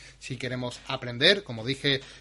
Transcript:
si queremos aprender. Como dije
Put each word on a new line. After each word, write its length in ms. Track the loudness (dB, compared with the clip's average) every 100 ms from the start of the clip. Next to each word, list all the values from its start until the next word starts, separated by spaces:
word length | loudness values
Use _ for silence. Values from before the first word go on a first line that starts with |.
| -20 -18
si 180 | -10 -8
queremos 420 | -6 -4 -6 -8 -8
aprender. 560 | -6 -6 4 6 6
Como 220 | 0 -6
dije 360 | -4 0 0 0 -4 -18